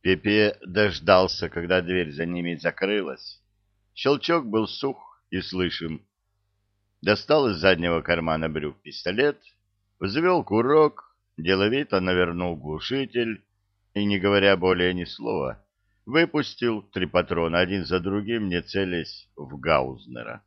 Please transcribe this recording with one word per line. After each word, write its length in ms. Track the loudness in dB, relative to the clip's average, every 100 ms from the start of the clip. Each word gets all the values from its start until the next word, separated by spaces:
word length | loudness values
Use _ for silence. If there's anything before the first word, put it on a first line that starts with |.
Пепе 560 | 2 0 2 4 4 0 -6
дождался, 800 | 0 0 0 4 6 6 0 -6
когда 340 | -6 0 0
дверь 300 | 2 -2 -2
за 140 | -4 -6
ними 300 | -4 -4 -4
закрылась. 840 | -4 -2 -2 -2 -4 -10 -18 -20 _ _ _ _ _
Щелчок 540 | -4 0 0 2 0 0
был 200 | -2 -2
сух 540 | -4 -6 -8 -16 _ _
и 120 | -8
слышим. 600 | -6 -4 -4 -4 -8 -10 _ _ _ _ _ _ _ _ _ _
Достал 480 | 0 0 4 4 4
из 80 | 4
заднего 440 | 4 4 2 0
кармана 480 | 0 -2 0 -2 -2
брюк 320 | -4 -8 -10
пистолет, 560 | -20 -10 -6 0 0 0 _ _ _ _ _ _
взвел 440 | -4 0 2 0
курок, 720 | 2 0 4 6 4 2 -20 _ _ -8
деловито 600 | 0 2 2 0 0 0
навернул 560 | 2 2 2 0 -4 -6
глушитель 880 | -8 -8 -4 -4 -2 -2 -4 -6 _ _ _ _ _
и, 100 | -2 0
не 120 | 2
говоря 400 | 4 4 4 4
более 360 | 2 2 2
ни 100 | 0
слова, 600 | -6 -8 -6 -4 -4 -8 _ _ _ _ -2
выпустил 760 | 0 0 -2 -6 -4 -2 -2
три 240 | -6 -6 0
патрона 540 | 0 0 -2 0 2
один 260 | 0 0 -2
за 140 | -2
другим, 500 | -2 -4 -4 -4 -2
не 120 | -4
целясь, 680 | -4 -4 -2 -4 -6 -14 _ -18
в 240 | -16 -8
Гаузнера. 840 | 0 2 0 -8 -16 -14 -14 -16